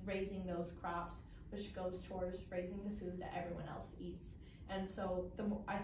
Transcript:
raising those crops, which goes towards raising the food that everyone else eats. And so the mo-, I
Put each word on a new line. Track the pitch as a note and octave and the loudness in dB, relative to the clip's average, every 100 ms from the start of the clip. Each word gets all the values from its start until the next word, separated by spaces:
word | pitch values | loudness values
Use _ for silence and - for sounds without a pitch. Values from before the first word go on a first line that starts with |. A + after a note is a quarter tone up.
| G3 | 0
raising | G3 F#3+ F#3+ F3+ | 2 2 2 2
those | F3 E3+ - | 2 0 0
crops, | F3 E3+ E3+ - - - - | 0 2 0 -4 -8 -10 -6
which | G3+ G3+ F#3 | -4 -2 0
goes | F#3 F3+ - | 0 0 -2
towards | F#3 F3+ F#3 - | 2 2 2 0
raising | F#3 F3+ G3+ | 0 2 0
the | G3+ G#3 | 0 0
food | F3+ F3+ | 0 -2
that | - F3 | -2 0
everyone | F3 E3 D3+ | 0 -2 -2
else | - - - | -4 -4 -4
eats. | F3+ F3 - - - - - | -4 -4 -6 -8 -10 -12 -2
And | F#3+ F#3+ | 0 2
so | - F#3+ F3+ F3+ - | 2 2 4 2 2
the | |
mo-, | G#3 G#3 - | 2 2 2
I | F#3 | 2